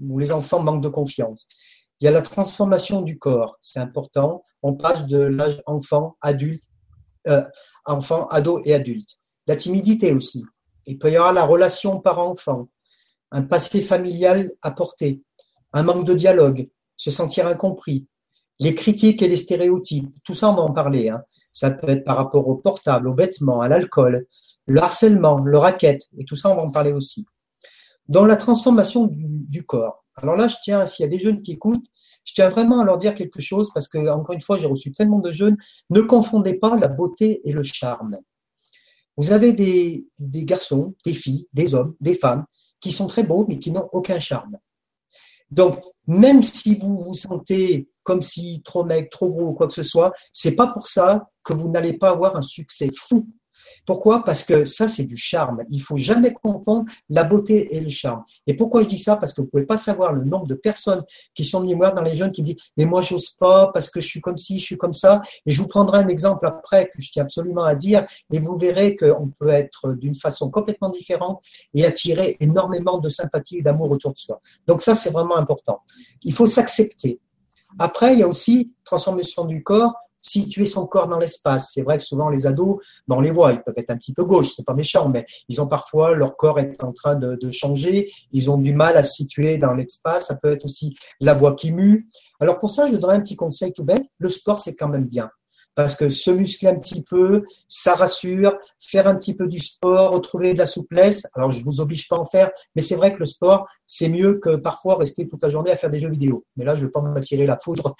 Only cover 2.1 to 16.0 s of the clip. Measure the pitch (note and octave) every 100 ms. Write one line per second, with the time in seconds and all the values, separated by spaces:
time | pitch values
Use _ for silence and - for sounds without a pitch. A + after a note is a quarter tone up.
2.1 | D#3+ - G3+ F#3+ - G3 F#3 - G3 D#3+
3.1 | D3+ C#3 A#2+ A2 - - C3 B2 C#3+ -
4.1 | C3+ D3 F3+ _ _ C#3 C#3 D#3+ E3+ C#3
5.1 | C#3+ C#3 C3+ D3 D3 - D3 - D3 D#3+
6.1 | - D3 C#3 D3+ D#3+ _ _ _ _ _
7.1 | _ D#3+ C#3 - - _ _ D3 C#3 C3+
8.1 | E3 - D#3 D#3 E3 D3 C#3+ A#2+ G#2+ -
9.1 | - _ _ - D3 F3+ F#3+ G3+ A3 F3
10.1 | C3+ - - - _ _ _ - C3+ D#3
11.1 | E3 F3+ F3 D3+ E3+ - - G3 F#3+ F#3+
12.1 | F3 F3+ F3+ D3+ B2 B2 _ _ _ _
13.1 | _ _ C#3 C3+ E3+ - G3+ - F3+ F3+
14.1 | E3+ F3+ F#3+ F3+ - D3+ D#3 E3 - C#3+
15.1 | C3+ _ _ _ _ _ C#3+ E3+ F3+